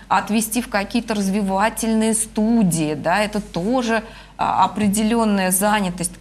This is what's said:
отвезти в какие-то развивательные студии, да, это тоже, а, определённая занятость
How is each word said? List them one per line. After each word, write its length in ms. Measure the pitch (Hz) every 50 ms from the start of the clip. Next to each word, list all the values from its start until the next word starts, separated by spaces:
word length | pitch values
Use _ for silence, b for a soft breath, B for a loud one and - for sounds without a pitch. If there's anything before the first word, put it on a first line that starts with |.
| B B
отвезти 540 | - 190 196 196 208 233 220 - - 247
в 80 | 233 -
какие-то 460 | - 202 196 202 - 240 233 233 226
развивательные 1000 | 208 202 190 190 214 208 190 190 190 202 226 226 - - 226 220 220 220 226 220
студии, 800 | 214 - - - - 214 220 240 233 214 180 160 165 156 151 151
да, 240 | 143 139 156 175 202
это 220 | 214 208 - 208
тоже, 640 | 202 - - 170 170 208 247 262 240 220 226 220 214 B B B B B B -
а, 280 | - - - 208 254
определённая 880 | 247 - - 214 208 190 214 220 214 233 233 226 214 202 196 185 185
занятость 600 | 180 - 202 208 208 214 202 185 175 180 170 - - -